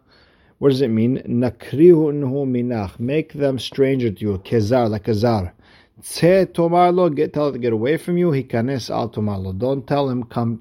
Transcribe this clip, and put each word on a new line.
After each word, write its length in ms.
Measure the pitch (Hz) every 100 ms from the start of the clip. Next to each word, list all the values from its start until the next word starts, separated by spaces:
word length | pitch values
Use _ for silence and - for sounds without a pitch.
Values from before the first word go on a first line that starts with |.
| _ _ _ _ _ _
What 100 | 139
does 120 | 131
it 80 | 131
mean? 340 | 110 117 131 -
Nakrihu 840 | 120 123 - - 127 175 165 156
minach. 840 | 147 135 139 135 123 120 117 95 -
Make 340 | 120 151 156
them 240 | 151 139 131
stranger 540 | - - 135 135 120
to 100 | 95
you. 160 | 107 95
Kezar, 540 | - 117 104 127 117
like 160 | 107 -
a 80 | 107
zar. 400 | 120 110 90 - _ - _ _
Tze 460 | - - 165 190 180
tomar 380 | - 170 175 180
lo, 180 | 180 180
get, 240 | 139 156
tell 160 | 147 147
it 40 |
to 40 | 127
get 160 | 120
away 240 | 110 120 156
from 220 | - 175
you. 80 | 175
Hikanes 640 | 139 123 117 120 135 -
al 180 | 107 117
tomar 300 | - 104 98
lo. 140 | 95
Don't 340 | 95 123 139 120
tell 200 | 143 139
him, 160 | 123 120
come 340 | 123 117 113